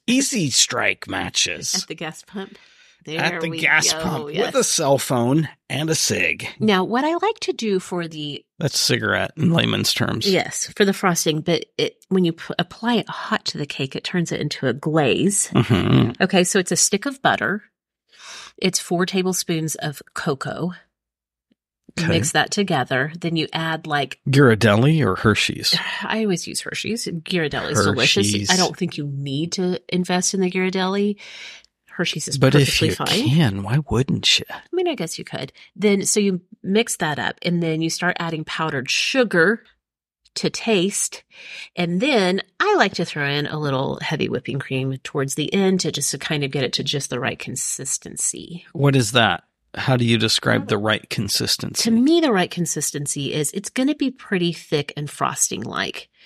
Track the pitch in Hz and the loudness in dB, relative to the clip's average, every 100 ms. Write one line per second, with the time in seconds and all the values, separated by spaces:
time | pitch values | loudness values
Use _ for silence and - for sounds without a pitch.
0 | - 254 269 240 147 - - 120 104 92 | 0 2 2 0 2 2 2 2 0 0
1 | - 92 90 - - 80 - 190 - 165 | -4 -4 -2 -2 -2 -4 -4 -4 -6 -8
2 | 160 - - 196 196 - - _ _ _ | -10 -12 -14 -14 -14 -16 -20 _ _ _
3 | - 160 160 170 165 160 151 156 151 156 | -8 -2 -2 -2 -4 -2 2 2 2 0
4 | 160 151 147 156 240 262 214 - 143 139 | -2 -4 -4 -2 0 0 2 2 2 2
5 | - 127 120 151 151 - - 131 160 156 | 2 2 4 2 0 -6 -8 -4 -2 0
6 | - 98 87 - - - 214 190 185 233 | 0 0 -2 -2 -8 -2 2 2 2 0
7 | 302 339 403 440 - 269 220 185 - 180 | 0 0 -2 -4 -6 -4 0 -2 -2 -6
8 | 165 160 147 139 _ - 160 - - 120 | -6 -8 -8 -10 _ -4 -2 0 0 2
9 | 104 95 95 - 170 170 117 104 101 - | 2 0 -2 0 2 4 2 0 0 0
10 | - 113 196 180 - - - - 202 190 | -2 -2 0 0 -2 -6 -4 0 0 2
11 | 190 170 170 151 156 160 - - 143 - | 0 0 0 0 0 -2 -2 -4 -4 -6
12 | - 190 175 165 - - 175 - 226 233 | 0 2 2 0 -6 -6 -6 -4 0 0
13 | - - - 214 - - 147 - 135 - | 0 -8 -4 -4 -4 -8 -6 -6 -6 -6
14 | - 180 165 - 147 - 131 135 156 160 | -4 -2 0 -2 -4 -2 -2 0 0 2
15 | 123 92 170 202 - - - 95 98 131 | 2 4 2 0 0 2 4 4 4 4
16 | 123 - 185 185 180 196 180 175 - 202 | 4 2 2 2 2 2 0 2 2 0
17 | 285 262 151 101 110 208 - _ _ _ | -4 -2 0 2 0 -4 -8 _ _ _
18 | _ - - - - - 185 - - 175 | _ -20 -20 -18 -18 -2 -2 0 -2 -2
19 | 180 190 185 185 - 160 156 - 151 - | 0 0 0 -2 -2 -2 -2 -4 -8 -10
20 | - - - 139 - - 180 180 _ _ | -12 -6 -4 -4 -4 -4 -6 -6 _ _
21 | _ _ _ _ _ _ _ _ _ - | _ _ _ _ _ _ _ _ _ -4
22 | 165 165 123 156 - - 202 147 127 131 | 0 0 2 0 0 0 0 0 0 0
23 | 147 170 170 165 156 160 165 160 156 147 | -2 -4 -4 -2 -2 -4 -4 -6 -4 -2
24 | 135 - 143 135 135 107 107 104 135 160 | -4 -4 2 8 8 8 6 6 6 4
25 | 110 90 110 101 - - - - - - | 2 2 4 4 2 -2 0 0 -2 -6
26 | 202 220 214 185 - - - - - 233 | -4 -2 0 -2 -4 -8 -8 -6 -6 -4
27 | - 170 - 180 151 131 - 107 101 101 | -6 -6 -2 -2 0 -2 -2 2 2 4
28 | - - 104 104 101 185 165 160 175 - | 2 4 2 2 2 2 2 0 -6 -4
29 | 147 139 139 135 170 - 180 180 - 180 | -6 -6 -4 -4 -4 -2 -2 -2 -4 -2
30 | 180 180 - 190 185 185 185 190 185 196 | 0 0 0 0 0 0 0 0 0 0
31 | 202 202 - - - - _ _ _ - | 0 -2 -10 -18 -18 -20 _ _ _ -4
32 | 175 156 - 151 131 147 135 - - 92 | -4 -4 -4 2 6 6 6 4 2 0
33 | 143 190 269 151 131 98 98 139 - 110 | 0 0 4 4 4 2 -2 -2 0 0
34 | 131 - - - - - - 349 359 262 | 2 2 2 2 0 -14 -6 -2 -2 -2
35 | 165 - - - - - - - 202 202 | -6 -8 -10 -10 -10 -14 -18 0 2 4
36 | - 220 202 180 - - 185 202 233 - | 2 2 2 2 -4 -10 0 2 2 -2
37 | 160 143 104 - - 170 165 160 160 - | -2 -2 -4 -4 0 0 2 0 0 0
38 | 175 - 170 160 156 - 160 143 135 - | -2 -2 -4 -6 -6 -4 -2 -2 -2 -2
39 | - 269 233 180 175 233 _ _ _ _ | 0 2 4 6 4 2 _ _ _ _
40 | _ _ _ - 165 - - 208 190 - | _ _ _ -4 -4 -2 0 2 2 0
41 | - - _ - - - - - 175 180 | -4 -8 _ -20 -18 -18 -10 -4 -2 0
42 | 269 247 185 190 - - 370 381 202 - | 2 4 4 0 -4 -2 2 4 2 0
43 | 170 151 143 143 147 151 147 131 139 139 | -4 -2 -2 0 -2 -2 -2 0 -2 -4
44 | - 147 107 - - 139 - 131 131 131 | -4 -2 -2 -2 -4 -6 -4 -4 -2 -6
45 | - 147 139 - 151 196 190 185 160 147 | -6 -4 -4 -4 -2 2 2 2 0 -4
46 | 143 135 - 151 139 143 131 - 135 143 | -4 -4 -4 -2 -2 -2 -2 -2 -2 -4
47 | - 123 123 - - 120 - - 131 - | -4 -4 -4 -6 -8 -8 -6 -6 -6 -8
48 | - - - - - 170 - - 139 135 | -8 -6 -6 -6 -10 -16 -10 0 2 4
49 | 110 123 107 85 _ _ _ - - 127 | 4 4 4 2 _ _ _ -6 0 2
50 | 120 117 110 - 123 113 107 107 107 107 | 4 2 2 0 2 0 0 -2 0 -2
51 | - - - - 117 - - - 226 226 | -4 -6 -2 -2 -2 -2 -4 -2 2 4
52 | 269 339 311 196 175 - 165 156 - 147 | 4 4 4 2 0 -2 -4 -2 -4 -4
53 | 143 147 135 151 147 208 - - 262 302 | -4 -4 -4 -2 -2 -4 -6 -2 0 0
54 | 269 - - 190 170 160 - 151 143 - | -2 -4 -4 0 0 -2 -2 -2 -2 -6
55 | 147 - 127 131 - - 117 78 95 - | -8 -2 -2 0 -2 -4 -6 -4 -6 -8
56 | - _ | -14 _